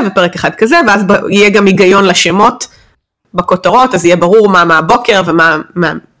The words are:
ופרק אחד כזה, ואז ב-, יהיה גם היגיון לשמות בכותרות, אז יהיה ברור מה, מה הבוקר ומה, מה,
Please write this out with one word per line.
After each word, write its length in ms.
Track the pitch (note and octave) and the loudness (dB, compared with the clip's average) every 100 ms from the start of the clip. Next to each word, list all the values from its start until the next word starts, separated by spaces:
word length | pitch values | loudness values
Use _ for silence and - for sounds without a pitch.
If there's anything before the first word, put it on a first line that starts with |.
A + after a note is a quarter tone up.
| A3 | 0
ופרק 280 | G3 F3 | -2 -2
אחד 160 | - D3+ | -2 -8
כזה, 260 | - A3+ E4+ B3+ | -2 0 0 0
ואז 180 | G3+ | 0
ב-, 260 | F#3+ G3+ - | 0 -2 0
יהיה 200 | G3 G#3 | 0 2
גם 160 | G3+ G3 | 2 2
היגיון 380 | F#3+ F#3 G3+ | 2 2 2
לשמות 640 | G3 F3 E3+ F#3 A3 B3+ - _ _ _ _ _ _ | 2 0 -2 0 0 -2 -14 _ _ _ _ _ _
בכותרות, 600 | F3+ - F3+ F3+ A3+ B3+ | -8 -4 -2 0 0 0
אז 100 | F#3 | 0
יהיה 120 | E3+ F3 | 0 2
ברור 320 | F3 A3 G#3 | 2 2 2
מה, 160 | F#3 | 2
מה 140 | E3+ D#3+ | 2 0
הבוקר 440 | D#3+ B3+ B3+ G3+ F3+ | 0 -2 0 -2 0
ומה, 320 | E3 E3 D#3 - | 0 0 -2 -6
מה, 180 | F3+ E3 D#3+ - _ | -6 -6 -6 -14 _